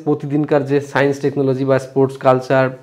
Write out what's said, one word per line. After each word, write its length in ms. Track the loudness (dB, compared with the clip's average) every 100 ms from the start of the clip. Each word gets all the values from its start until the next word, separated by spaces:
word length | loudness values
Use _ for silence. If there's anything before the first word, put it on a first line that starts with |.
| -4
প্রতিদিনকার 560 | -4 -2 -4 0 0 0
যে 60 | -2 0
সায়েন্স, 240 | 0 0 0
টেকনোলজি 420 | -2 -2 -2 0 0
বা 80 | 0 0
স্পোর্টস, 300 | 0 0 2 2
কালচার, 400 | 2 2 0 0 0